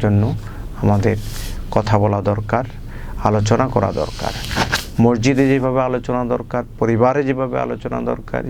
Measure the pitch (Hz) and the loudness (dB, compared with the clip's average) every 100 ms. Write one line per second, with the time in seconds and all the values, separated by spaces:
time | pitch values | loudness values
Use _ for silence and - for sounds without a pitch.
0 | 107 104 113 156 - - - - 104 101 | 2 4 2 0 -6 -10 -10 -2 2 4
1 | 107 104 - - - - - 113 107 107 | 2 0 -2 -6 -6 -6 -2 0 2 2
2 | 104 101 98 104 107 117 131 - - - | 2 0 0 -2 0 -2 -2 -8 -12 -10
3 | - - 110 107 107 117 131 120 98 - | -8 -2 0 2 4 2 2 2 0 0
4 | 76 - - - - - - - - - | -4 -4 -6 -6 -4 -2 -2 -2 -4 2
5 | 117 120 127 135 135 135 131 127 127 127 | 4 4 2 4 4 4 2 0 0 -2
6 | 120 123 123 120 110 123 120 - 113 113 | -2 -2 -2 -4 -4 -6 -4 -2 2 4
7 | 123 139 135 131 131 127 123 117 120 123 | 4 4 0 0 -2 -2 -2 -4 -6 -4
8 | 120 120 - 123 123 | -4 -4 -4 -6 -4